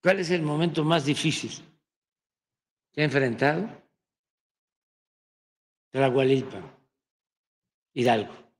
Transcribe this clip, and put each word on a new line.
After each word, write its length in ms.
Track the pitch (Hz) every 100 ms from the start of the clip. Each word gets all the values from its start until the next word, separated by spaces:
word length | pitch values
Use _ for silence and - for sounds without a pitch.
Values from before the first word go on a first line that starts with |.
¿cuál 160 | 180 196
es 100 | 170
el 140 | 175
momento 400 | 151 147 170 156
más 220 | 151 165
difícil 460 | 135 143 160 - 113 - - _ _ _ _ _ _ _ _ _ _ _ _
que 100 | -
ha 40 |
enfrentado? 640 | 151 139 131 110 139 160 220 - _ _ _ _ _ _ _ _ _ _ _ _ _ _ _ _ _ _ _ _ _
Tlahualilpan, 800 | 131 135 127 160 135 - 98 80 - _ _ _ _ _ _ _ _ _ _ _
Hidalgo. 420 | 139 123 113 101 - _